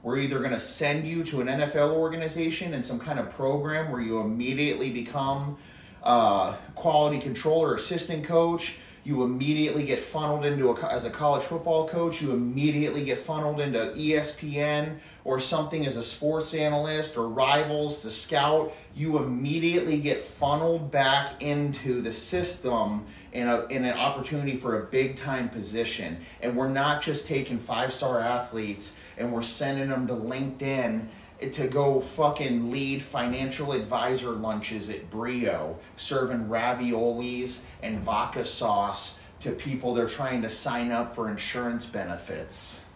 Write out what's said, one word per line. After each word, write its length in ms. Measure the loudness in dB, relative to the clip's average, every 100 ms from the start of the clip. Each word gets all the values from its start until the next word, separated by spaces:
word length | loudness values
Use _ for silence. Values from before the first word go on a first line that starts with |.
We're 160 | 0 0
either 220 | 0 0
gonna 200 | 0 -2
send 460 | -4 -2 0 0 0
you 180 | -2
to 160 | -2 -2
an 80 | 0
N 120 | 0
F 140 | 2
L 180 | 4 4
organization 840 | 4 2 0 -4 0 -2 -2 -4
and 100 | -4
some 140 | -4 -6
kind 200 | -4 -4
of 120 | -4
program 600 | 0 0 2 0 -2 -2
where 100 | -2
you 200 | -2 0
immediately 720 | 0 0 0 0 0 0 -2
become 640 | -2 -4 -2 0 0 -4 -8 -14 -20 -20 -4
uh, 520 | 4 6 6 4 2 -2 -12
quality 440 | 0 4 6 6 2
controller, 580 | -2 0 4 4 4 2
assistant 480 | -2 -4 -2 -4
coach, 520 | 4 6 6 2 -4 -10 -18 -12
you 200 | -2 2
immediately 600 | 2 2 2 4 2 2
get 160 | 0 0
funneled 440 | -2 -2 0 2
into 260 | 2 4 4
a 40 |
co-, 120 | 4 0
as 180 | -2
a 60 | -4
college 320 | 2 4 4
football 460 | 0 -2 2 2 2
coach, 340 | 0 0 0
you 80 | 0
immediately 720 | 0 0 2 2 2 0 0
get 140 | -2 -2
funneled 420 | -2 -2 0 0
into 320 | 0 0 -2 -2
E 180 | 2
S 220 | 2 0 -6
P 240 | -6 -2
N 400 | 0 0 -2 -6 -14 -10
or 160 | -2 0
something 440 | 2 0 0 -2 -2
as 100 | -2
a 80 |
sports 500 | -6 -2 0 0 0
analyst 640 | 0 2 2 0 -2 -2 -2
or 120 | -2
Rivals 720 | 2 6 6 4 0 -2 -4
to 100 | -6
scout. 600 | -6 0 4 6 4 2 -6 -14
You 240 | -4 2 2
immediately 800 | 2 0 0 2 4 4 2 2
get 240 | 2 0
funneled 720 | -4 0 2 4 4 2 2
back 500 | 4 6 4 2 -4
into 580 | -2 0 0 -2 -2 0
the 120 | -2
system 920 | -6 -2 -2 -2 -2 0 2 0 -2 -6 -16 -10
in 160 | -2 2
a, 180 | 2 0
in 180 | 0
an 140 | 0 2
opportunity 560 | 0 0 -4 -2 -2
for 280 | -2 -2 -2
a 40 | 0
big 300 | 0 0 -2
time 320 | -4 -2 -2
position. 680 | -4 -4 -2 -2 -4 -6 -8 -12 -6
And 160 | -2 0
we're 120 | 0
not 340 | 2 2 2
just 240 | 0 -4 -2
taking 320 | -2 -2 -6
five-star 640 | -2 -2 -2 -2 0 2
athletes 760 | 2 0 -2 -4 -4 -6 -10 -12 -18 -6
and 140 | -2
we're 100 | -2
sending 460 | -4 -2 -2 0 0
them 180 | 0 0
to 60 |
LinkedIn 920 | -2 -4 -4 -4 -4 -2 0 0 -2 -4 -14 -20 -8 -6
to 160 | -2 0
go 340 | 4 4 4
fucking 720 | 0 2 2 2 0 0 0
lead 320 | -2 -2 -2
financial 680 | -4 -2 -2 -2 -4 -2 -2
advisor 580 | -2 0 0 2 0 -2
lunches 600 | -2 -2 -2 -4 -6 -6
at 200 | -10 -8
Brio, 680 | -6 -2 0 0 0 -4 -8 -14 -12
serving 500 | -2 0 2 0 0
raviolis 1160 | 0 0 0 0 2 2 0 -4 -4 -6 -8 -14 -10
and 160 | -6 -4
vodka 440 | 0 0 0 -2
sauce 760 | -4 -2 2 2 0 -2 -8 -12 -18 -8
to 100 | -6
people 400 | -6 -4 -2 0
they're 160 | 2 0
trying 340 | 0 -2 0
to 80 | -2
sign 420 | -4 -4 -2 0
up 220 | 0 -2
for 140 | -4 -4
insurance 560 | -4 -4 -4 -2 -4 -6
benefits. 920 | -6 -6 -8 -8 -8 -6 -6 -6 -8 -16